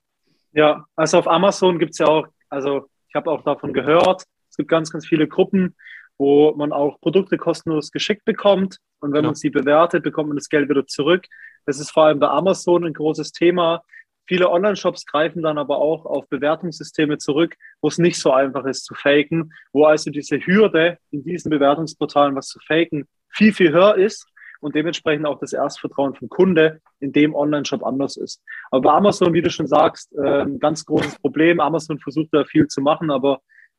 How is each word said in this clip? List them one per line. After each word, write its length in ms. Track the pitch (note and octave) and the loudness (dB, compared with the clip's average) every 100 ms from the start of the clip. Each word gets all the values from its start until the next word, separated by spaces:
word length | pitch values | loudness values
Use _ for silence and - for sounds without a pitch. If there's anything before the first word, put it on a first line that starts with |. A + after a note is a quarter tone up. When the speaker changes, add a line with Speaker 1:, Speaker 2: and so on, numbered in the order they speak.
| _ _ _ _ _ | _ _ _ _ _
Speaker 1:
Ja, 320 | D3 D3+ - - - | 2 2 0 -6 -4
also 220 | D#3 F3 | 2 2
auf 80 | E3+ | 2
Amazon 500 | E3 G3 - F#3 E3+ | 2 2 2 0 0
gibt's 200 | D#3+ - | -2 0
ja 80 | D3+ | 2
auch, 200 | D#3 D3 _ - | 2 -2 _ -12
also 400 | C#3 C#3 C#3 - _ _ | -6 -4 -4 -8 _ _
ich 80 | D3 | -6
habe 160 | E3 | -4
auch 140 | C#3+ D3+ | -4 -4
davon 260 | C#3 C#3+ | -4 -6
gehört, 520 | - C#3+ E3 F3 F#3 - _ _ | -4 2 4 4 0 -6 _ _
es 80 | - | -8
gibt 100 | D3 | 0
ganz, 240 | E3 D#3 | 0 -2
ganz 160 | D#3 - | -10 -2
viele 220 | D#3 D3+ | 0 0
Gruppen, 480 | - F#3 F#3+ F#3 - - - - - | 0 0 0 -2 -6 -20 -20 -14 -2
wo 360 | C#3 C#3+ D3+ D3 | 4 6 4 2
man 160 | D3 | -4
auch 280 | C#3+ C#3+ - | -2 -4 -4
Produkte 360 | E3 F#3+ F#3+ F3 | 0 0 0 -2
kostenlos 540 | E3+ D#3+ E3 D3+ - | -2 -4 -4 -6 -6
geschickt 340 | D3 - G#3 - | -6 -4 -4 -4
bekommt 520 | G#3 G3+ F#3+ F#3+ - _ _ | 0 2 2 0 -8 _ _
und 140 | C#3+ | -4
wenn 80 | D3 | -2
Speaker 2:
Genau. 80 | - | -2
Speaker 1:
man 60 | - | -2
sie 140 | D3 | -2
bewertet, 540 | C#3+ C3+ D3+ E3+ E3+ | 0 2 4 2 0
bekommt 240 | D#3 - D3+ | -4 -4 -4
man 100 | D3 | -6
das 120 | - | -2
Geld 200 | D3+ C#3 | -2 0
wieder 160 | C#3 C3 | 0 -2
zurück. 400 | - C#3+ F#3 - - - _ - | -2 0 0 -2 -20 -20 _ -8
Das 140 | C3+ | -8
ist 120 | D3 | -2
vor 120 | D#3+ | 2
allem 160 | D#3 C#3+ | 4 4
bei 80 | D3 | 0
Amazon 580 | C#3 F#3 F3+ F3+ F3 E3+ | 0 0 0 0 0 0
ein 80 | |
großes 380 | D3 D#3 D#3 D3+ | -4 -4 -4 -8
Thema. 520 | - E3+ F3+ E3 E3 _ - _ _ - | -2 0 2 0 -4 _ -20 _ _ -4
Viele 240 | F3+ F3+ | 0 2
Online-Shops 540 | F3 G#3 F#3+ F3+ E3+ - | 2 0 -2 -4 -6 -4
greifen 360 | D3 E3 E3+ | -2 -2 -2
dann 160 | D#3 D3+ | -4 -4
aber 220 | C3+ C3+ | -2 -2
auch 260 | C#3+ D#3+ - | -2 -2 -6
auf 240 | C#3+ - | -8 -6
Bewertungssysteme 880 | C3+ D3 D#3+ F3 D3+ D3+ - D3+ D3 | -4 -2 -4 -6 -12 -8 -4 -2 -2
zurück, 380 | - C#3+ E3+ - - _ | -2 0 -2 -4 -20 _
wo 60 | F3+ | -4
es 100 | - | 0
nicht 220 | E3+ - | 0 2
so 120 | D3+ | 2
einfach 320 | C3 C#3 C3 C3 | 2 2 -2 -6
ist 200 | B2+ - | -8 -10
zu 80 | |
faken, 600 | - C#3+ D3 C#3+ E3 D#3+ - _ | -4 2 2 2 -2 -6 -12 _
wo 120 | C#3 D3+ | 4 4
also 260 | D#3 E3 | 4 -2
diese 260 | C#3+ - C#3+ | -8 -6 -4
Hürde, 600 | - G3 G3+ D#3+ E3+ E3+ _ | 2 4 4 4 0 -2 _
in 140 | D3 | -12
diesen 260 | C#3+ F3 D#3+ | -8 -8 -4
Bewertungsportalen 880 | D3+ C#3 D3 D#3 - D3 C#3+ C#3+ C3+ | 0 2 0 -4 -6 -2 0 0 -2
was 120 | - | -10
zu 120 | - | -12
faken, 480 | - D#3+ E3+ D3 - _ _ | -2 -2 0 -4 -10 _ _
viel, 220 | - G#3+ | 2 2
viel 220 | G3 E3+ | 4 4
höher 220 | E3 G3+ G3 | 6 4 4
ist 320 | G#3+ - - _ - - | 0 -2 -20 _ -20 -14
und 140 | D3 D3 | -6 -4
dementsprechend 500 | D#3+ D#3 D#3+ D3+ D3+ | -4 -4 -4 -2 -4
auch 140 | C3+ | -6
das 120 | C#3 | -8
Erstvertrauen 640 | C3 C#3+ - C#3+ - C#3 | -6 -6 -6 -8 -4 -4
vom 160 | - A#2+ | -6 -4
Kunde 500 | - F#3 D#3+ D#3 D#3 _ - | 0 2 4 2 0 _ -12
in 120 | C#3 | -2
dem 220 | C#3+ D3+ D3 | 2 2 0
Online-Shop 480 | D3 D3 C3 C3+ | -2 -2 -4 -6
anders 340 | A2+ C3+ C3+ - | -4 -4 -6 -8
ist. 240 | - - - - - | -14 -16 -20 -20 -4
Aber 100 | C3 | 0
bei 120 | D3 | 4
Amazon, 400 | D#3 G3+ - F3+ | 4 4 2 2
wie 80 | E3+ | 2
du 80 | E3 | -2
schon 180 | - C#3+ | -4 0
sagst, 460 | D3+ D#3+ - - | 2 2 -2 -12
äh, 300 | D3 C#3 C#3+ | -6 -2 -2
ein 160 | C#3 C#3 | -2 -2
ganz 260 | D3+ D#3+ - | -4 -4 -2
großes 340 | E3 D3 - | -2 -2 -4
Problem. 400 | C#3 D3 D#3+ E3+ | -4 2 2 2
Amazon 400 | D3 D#3+ - D3 | 0 -2 -6 -10
versucht 300 | - C#3 D#3 | -6 -6 -2
da 140 | D3 - | -2 0
viel 220 | D#3 D3 | 0 0
zu 140 | - | 0
machen, 300 | C#3 D#3 D#3+ | -2 0 -2
aber 300 | C3+ C#3 C3 _ _ _ | -2 0 -2 _ _ _